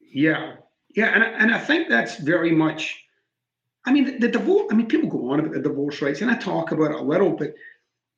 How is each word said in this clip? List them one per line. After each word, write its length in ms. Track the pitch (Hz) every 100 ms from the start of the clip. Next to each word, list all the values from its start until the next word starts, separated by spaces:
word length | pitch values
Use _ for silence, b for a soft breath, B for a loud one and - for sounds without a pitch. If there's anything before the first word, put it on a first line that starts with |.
Yeah. 540 | _ 135 156 143 - - _ _ _ -
Yeah, 180 | 226
and, 100 | 202
and 300 | 226 226 220
I 60 | 214
think 300 | - 320 -
that's 260 | 240 - -
very 340 | 143 175 165
much, 520 | 160 156 151 - - - _ _ _ _ _ _ _ -
I 80 |
mean, 120 | 277 254
the, 120 | -
the 100 | 233
divorce, 400 | 233 202 403 403
I 40 | 220
mean, 120 | 233
people 220 | 320 180
go 200 | 135 123
on 100 | 147
about 140 | 156
the 80 | 139
divorce 400 | 143 139 143 -
rates, 200 | 139 147
and 100 | 226
I 40 | 247
talk 360 | 190 165 165
about 200 | 156 151
it 60 | -
a 60 |
little, 280 | 131 170 190
but 220 | - 147 - B B B _ _